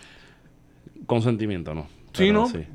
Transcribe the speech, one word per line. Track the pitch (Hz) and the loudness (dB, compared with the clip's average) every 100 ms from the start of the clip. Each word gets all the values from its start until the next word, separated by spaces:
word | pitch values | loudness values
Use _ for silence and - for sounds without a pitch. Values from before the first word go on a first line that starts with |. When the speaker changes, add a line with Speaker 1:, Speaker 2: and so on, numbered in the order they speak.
| - - - - - - - - - - 214 | -20 -20 -20 -20 -20 -20 -20 -20 -20 -14 -2
Speaker 1:
Consentimiento, | 120 120 110 107 92 85 | 0 2 0 -2 -4 -4
¿no? | 78 - - - | -8 -8 -14 -8
Speaker 2:
Sí, | - 190 | 2 4
Speaker 1:
Pero | |
Speaker 2:
¿no? | 214 247 | 4 2
Speaker 1:
sí. | 135 - | -2 -4